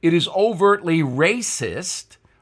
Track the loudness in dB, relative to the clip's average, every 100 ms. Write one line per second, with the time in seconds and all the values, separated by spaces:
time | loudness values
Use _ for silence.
0 | 2 2 0 0 0 2 2 2 0 0
1 | 0 2 0 0 -4 -6 -6 -6 -8 -10
2 | -12 _ _ _